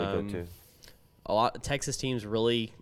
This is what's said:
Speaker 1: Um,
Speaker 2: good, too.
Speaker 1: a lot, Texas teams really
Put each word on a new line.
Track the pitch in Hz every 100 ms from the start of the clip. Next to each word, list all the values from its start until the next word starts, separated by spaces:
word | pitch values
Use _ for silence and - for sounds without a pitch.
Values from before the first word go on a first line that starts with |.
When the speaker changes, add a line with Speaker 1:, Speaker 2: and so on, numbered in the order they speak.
| 98
Speaker 1:
Um, | 98 101
Speaker 2:
good, | 95 87
too. | - - - - - - _ -
Speaker 1:
a |
lot, | 104 120 -
Texas | - 143 - 131
teams | 135 123 104
really | 113 117 120 110 -